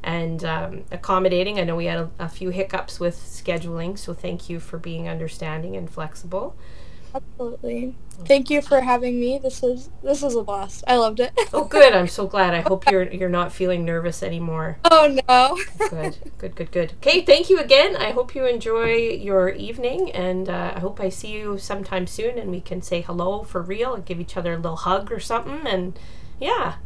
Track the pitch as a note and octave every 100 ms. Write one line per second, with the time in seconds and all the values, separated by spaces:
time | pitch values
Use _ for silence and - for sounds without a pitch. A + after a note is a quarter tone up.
0 | - E3+ E3 E3 D#3+ D#3+ - F3 - F3
1 | - F#3 F#3+ F3+ F#3 G3+ E3+ E3+ E3+ E3+
2 | E3 - E3+ - F#3 F3+ - F#3 - -
3 | F3 E3+ - - - E3+ E3+ E3 E3+ G3+
4 | - E3+ F3+ F3 - E3+ - E3 E3+ E3
5 | E3+ E3 D#3+ - D#3+ D#3 E3+ F#3+ E3+ -
6 | D#3 - E3+ F#3 C4 - - - - -
7 | - C4+ - - A#3+ A#3 A#3+ A#3+ B3+ B3+
8 | - - E3+ C#4 C4 D4 C#4+ C#4 B3+ B3
9 | B3 B3 A#3+ C4+ C4 B3+ B3 B3+ C4 -
10 | C4 C#4+ C#4+ A#3 G3+ G3+ G3 - - B3
11 | A3 G#3+ B3 - A4 - C#4+ D4+ C4+ G3+
12 | F3 - F#3+ G3+ F#3 F3 F3+ F#3+ - F#3+
13 | F#3 F3+ F#3 F3 F3 - F#3 F3 E3+ E3
14 | E3+ E3 - E3 E3+ D#3+ D#3+ D#3 E4+ D#4+
15 | D4+ C4+ - B3 B3+ F4+ - - G#4 D#4+
16 | D#4 - - - F3+ - E3 F3+ E3 -
17 | C4+ F4 F4+ F4 F4 F#4 B3 C4+ E4+ F#4
18 | G#3+ A#3 B3 C#4+ B3+ A#3+ A3+ A3+ A#3 A#3
19 | A#3 - G3+ F#3+ F#3 - G#3+ A#3+ B3 D4
20 | F#4+ - F3+ F#3 F#3+ F3 F3 - F3+ -
21 | F#3+ F#3 A3 G#3+ G#3 G3 - G3 F#3+ F#3+
22 | F3+ - A3+ A#3+ G#3 F3+ - F3+ - F3
23 | E3+ F3 F3 G#3 G#3+ F#3 F3 G3+ B3 A#3
24 | F3 E3+ E3+ - E3+ E3 E3 D#3+ - G3
25 | G#3 A3 - A#3 A#3+ C#4+ C#4+ F#3+ F3+ -
26 | - - - - D4 A#4 A3+ -